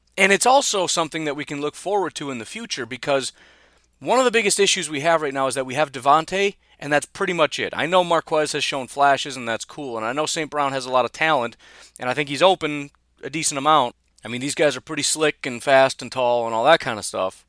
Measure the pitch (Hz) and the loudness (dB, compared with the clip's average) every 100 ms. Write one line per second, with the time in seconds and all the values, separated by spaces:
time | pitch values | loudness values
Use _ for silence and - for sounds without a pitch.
0 | _ - 196 196 240 269 - 202 165 170 | _ 0 2 4 4 4 2 -2 -2 -2
1 | 160 160 151 143 143 143 147 - 180 202 | -2 -4 -4 -6 -8 -6 -6 -6 -4 -2
2 | 160 - 143 120 107 220 233 147 117 127 | -2 -6 -8 -8 -10 -12 -10 -8 -8 -6
3 | 147 139 123 _ _ _ _ _ _ _ | 0 0 -2 _ _ _ _ _ _ _
4 | 139 240 247 226 202 - 196 196 156 143 | 0 2 4 2 0 2 2 0 -4 -2
5 | 165 165 147 135 135 135 131 131 147 131 | 2 2 0 -2 -2 -2 -4 -2 -2 0
6 | 139 156 160 190 202 - _ _ 147 147 | 4 4 4 -2 -2 -4 _ _ -2 -2
7 | - - 185 170 147 - 95 - 151 185 | -2 -6 -4 0 0 0 -4 -4 2 2
8 | 175 165 - 156 151 147 - 143 120 139 | 4 0 0 -2 0 -2 -4 -4 -6 2
9 | 143 135 147 127 117 110 - - 135 113 | 4 4 0 -8 -6 -6 -6 -12 -8 -4
10 | 110 143 156 165 147 147 139 135 127 127 | -4 -2 -2 -4 -4 -2 0 -2 0 0
11 | 117 - 160 143 117 - - - - - | 0 0 2 2 0 -8 -20 -20 -20 -8
12 | 123 123 143 139 185 180 151 147 143 _ | -4 -4 -4 2 4 4 -2 -6 -10 _
13 | _ _ 135 160 147 143 147 156 120 - | _ _ -10 -4 -4 0 4 4 4 -4
14 | _ _ 110 123 139 - 151 127 - 151 | _ _ -10 -6 -6 0 0 0 -10 -6
15 | - 156 151 - 135 120 143 135 131 - | -4 0 0 -2 -8 -6 4 4 4 0
16 | 123 131 120 120 113 113 135 165 135 107 | -8 -2 2 2 0 2 4 4 2 -6
17 | - 101 95 - | -6 -4 -4 -6